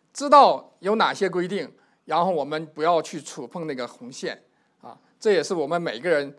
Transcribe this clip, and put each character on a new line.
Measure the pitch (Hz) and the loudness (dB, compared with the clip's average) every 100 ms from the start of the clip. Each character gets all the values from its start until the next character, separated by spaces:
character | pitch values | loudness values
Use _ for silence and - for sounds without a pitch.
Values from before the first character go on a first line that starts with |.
| _ | _
知 | - 277 | -6 6
道 | 294 208 131 - _ | 8 8 4 -6 _
有 | 185 220 | -2 0
哪 | 151 | 0
些 | 139 190 | 0 -2
规 | 175 180 | -2 -4
定， | 196 131 _ _ _ - | -6 -8 _ _ _ -4
然 | 156 | 0
后 | 180 | 0
我 | 160 139 | 0 -2
们 | 156 156 | -4 -8
不 | 151 | -2
要 | 160 165 | 2 2
去 | 160 165 | 0 -10
触 | - 160 127 | -12 -14 -12
碰 | 180 156 | -10 -8
那 | 127 | -8
个 | 120 | -8
红 | - 123 | -12 -18
线 | - 165 - _ _ _ _ | -12 -10 -12 _ _ _ _
啊， | 120 - _ - | -20 -20 _ -4
这 | 220 | 2
也 | 175 | 2
是 | 165 | 2
我 | 175 139 | -2 -2
们 | 175 | -2
每 | 165 113 | -4 -4
个 | 175 | 0
人 | 151 139 | 0 -2